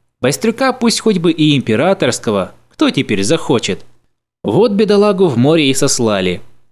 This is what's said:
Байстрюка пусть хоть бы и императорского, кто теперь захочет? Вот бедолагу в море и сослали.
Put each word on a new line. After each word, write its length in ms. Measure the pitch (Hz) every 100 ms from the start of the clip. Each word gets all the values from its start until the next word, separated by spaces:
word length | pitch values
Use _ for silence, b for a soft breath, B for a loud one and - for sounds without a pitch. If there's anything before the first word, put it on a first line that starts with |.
| _ _
Байстрюка 540 | 123 143 220 233 269
пусть 260 | 254 233 -
хоть 160 | - 185
бы 160 | 175
и 240 | 160 151 143
императорского, 960 | - 110 165 190 143 - - 202 180 - _ -
кто 80 | 294
теперь 320 | 240 135 98
захочет? 600 | 98 160 - 127 - 92 - - _ _ _ _
Вот 300 | - 117 233
бедолагу 540 | 202 208 202 208 185 185
в 80 | 117
море 320 | 131 165 143
и 40 |
сослали. 680 | 131 139 - 117 101 92 90 - - _